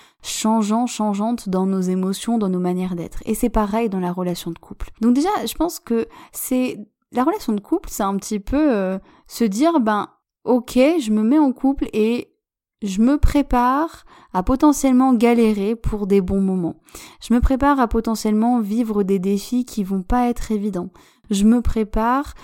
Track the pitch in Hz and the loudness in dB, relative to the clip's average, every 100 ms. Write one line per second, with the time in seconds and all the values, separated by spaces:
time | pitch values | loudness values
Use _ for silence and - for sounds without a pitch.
0 | - _ - - 220 226 202 226 247 - | -20 _ -10 -4 0 0 0 0 -2 -4
1 | 214 202 220 240 196 185 190 190 180 185 | -4 -2 -4 -4 -4 -2 0 0 -2 -2
2 | 190 190 - 233 190 180 180 180 185 170 | -2 -4 -2 -2 0 -2 -2 -2 -4 -6
3 | - - - 214 233 226 202 220 226 190 | -8 -8 -6 -2 0 0 0 -2 -2 -2
4 | 180 180 180 175 170 165 - - - - | -4 -4 -4 -6 -8 -12 -14 -12 -12 -2
5 | 226 254 359 403 220 - 339 - - 226 | 2 2 2 -2 -4 -2 -4 -4 -4 -2
6 | 226 - - - - 254 254 202 202 _ | -4 -10 -18 -10 -2 -2 -2 -6 -14 _
7 | _ 233 277 415 - 208 - 339 - - | _ -2 0 -2 -2 -4 -2 -4 -4 -6
8 | 196 196 - 208 - 277 302 208 185 190 | -4 -4 -4 -6 -2 0 2 2 -2 -6
9 | - _ - - 226 202 320 320 220 208 | -10 _ -10 -2 -2 2 2 2 0 -2
10 | - _ _ _ - 254 - 247 277 349 | -4 _ _ _ 0 0 2 4 4 4
11 | 214 214 220 302 277 240 262 277 - 220 | 0 0 4 4 2 2 0 0 -2 0
12 | 220 240 - _ _ _ _ _ 202 190 | 0 0 -6 _ _ _ _ _ -4 2
13 | 240 294 - 285 277 247 247 277 330 - | 2 2 2 2 2 2 2 0 -2 -8
14 | - - _ 185 185 262 302 277 269 247 | -20 -20 _ -4 -2 4 4 4 4 4
15 | 262 233 233 240 220 208 202 226 - 208 | 4 4 4 4 4 2 -2 -2 -4 -4
16 | 196 196 185 196 190 185 165 - _ - | 2 2 2 0 0 0 -2 -6 _ -20
17 | - - - 233 - 262 285 277 226 226 | -20 -10 0 2 2 2 2 2 2 0
18 | 233 220 214 214 233 247 202 226 220 208 | -2 -2 0 2 2 0 0 -2 -2 0
19 | 190 196 190 202 - 247 247 214 190 196 | 0 0 0 -2 -2 -4 -4 -4 -4 -4
20 | 180 247 240 233 - 214 208 185 180 - | -2 0 0 -2 -4 -4 -4 -6 -8 -14
21 | _ _ - 196 214 240 - 220 214 220 | _ _ -4 2 4 4 2 0 0 0
22 | 226 262 294 - | 0 0 -4 -10